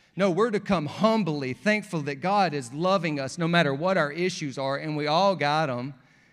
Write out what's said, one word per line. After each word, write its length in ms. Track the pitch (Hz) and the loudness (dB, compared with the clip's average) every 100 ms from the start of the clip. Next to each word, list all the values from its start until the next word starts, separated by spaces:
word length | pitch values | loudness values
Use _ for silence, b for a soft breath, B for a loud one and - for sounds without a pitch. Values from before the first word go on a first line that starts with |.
| b - | b 0
No, 120 | 196 | 0
we're 200 | 170 240 | 2 2
to 100 | 202 | 0
come 260 | 208 185 143 | 0 -2 -2
humbly, 680 | - 220 220 165 147 131 | 2 2 4 0 -2 -4
thankful 480 | 123 208 214 - 165 | -2 0 0 -2 -6
that 200 | 143 139 | -6 -4
God 320 | 175 202 180 | 0 2 2
is 180 | 147 117 | 0 -6
loving 480 | 143 180 190 165 147 | -2 2 2 0 -4
us 160 | 135 - | -6 -2
no 100 | 165 | 2
matter 280 | 175 147 | 4 2
what 240 | 139 180 190 | 2 0 0
our 120 | 143 | 0
issues 460 | 160 180 175 147 127 | 0 -2 -2 -8 -4
are, 220 | 135 139 | -4 -4
and 180 | 156 151 | -4 -2
we 100 | 147 | 0
all 300 | 160 196 175 | 2 2 2
got 320 | 143 156 156 | 0 0 0
'em. 240 | 123 131 139 b b b | -4 -8 -12 b b b